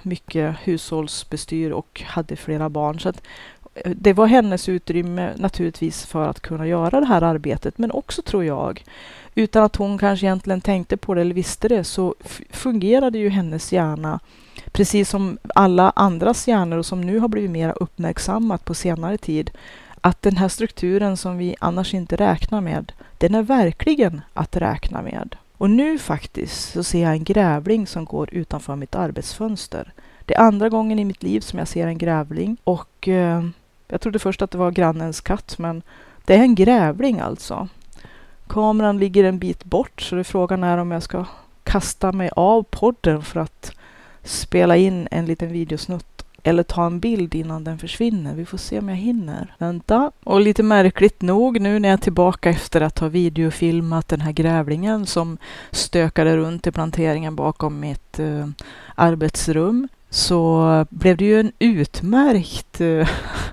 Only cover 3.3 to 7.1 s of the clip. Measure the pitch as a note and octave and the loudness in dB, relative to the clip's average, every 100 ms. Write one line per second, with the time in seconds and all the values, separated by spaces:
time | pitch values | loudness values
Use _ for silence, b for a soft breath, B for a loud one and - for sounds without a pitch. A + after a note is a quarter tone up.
3.3 | B B B - - F3+ - G3+ F#3+ A3 | B B B -20 -12 -8 2 4 6 6
4.3 | B3+ G#3+ F3+ - F3+ - E3+ F3 F3 F3 | 6 6 0 -2 -4 -2 -4 -4 -4 -6
5.3 | - F#3+ - E3+ - D#3+ - - E3 D3+ | -4 -4 -2 -4 -4 -6 -6 -8 -4 -4
6.3 | - - D#3+ D#3+ E3+ E3+ C4 C#4 | -6 -8 -6 -2 -2 0 2 4